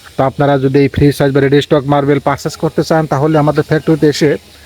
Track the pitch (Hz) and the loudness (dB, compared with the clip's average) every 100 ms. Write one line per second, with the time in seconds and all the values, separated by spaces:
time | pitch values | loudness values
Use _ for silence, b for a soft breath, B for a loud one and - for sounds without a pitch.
0 | - - 135 - 143 143 135 139 139 - | -18 -4 -4 0 0 0 0 2 0 2
1 | 147 - 143 139 135 143 - 151 135 143 | 0 2 0 2 2 2 2 -2 0 -2
2 | 139 139 147 131 156 - 156 - 156 160 | 0 0 0 -4 -6 -6 -6 -4 -2 -2
3 | 156 139 156 156 147 151 - 151 160 160 | 0 -2 0 2 0 0 -2 -2 0 0
4 | 151 - 147 175 - B | 0 2 -2 -2 -8 B